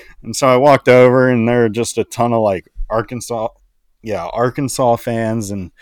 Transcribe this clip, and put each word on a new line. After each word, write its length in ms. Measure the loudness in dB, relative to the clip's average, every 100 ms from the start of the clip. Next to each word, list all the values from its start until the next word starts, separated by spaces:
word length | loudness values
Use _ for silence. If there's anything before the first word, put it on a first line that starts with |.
| -20 -18
And 140 | -12 -2
so 120 | 2
I 100 | 4
walked 320 | 4 4 6
over, 400 | 6 6 4 2
and 180 | 2 0
there 140 | 2
were 80 | 0
just 280 | -2 -4 -4
a 60 |
ton 300 | -6 -4 -2
of, 80 | 0
like, 240 | 0 -2 -8 -12 -6
Arkansas, 580 | -4 -4 -10 -8 -8 -8 -10 _ _ _ _
yeah, 220 | -10 -8 -8
Arkansas 720 | -2 -2 -2 -6 -2 0 0
fans 520 | -2 -4 -4 -4 -6
and 220 | -10 -12 _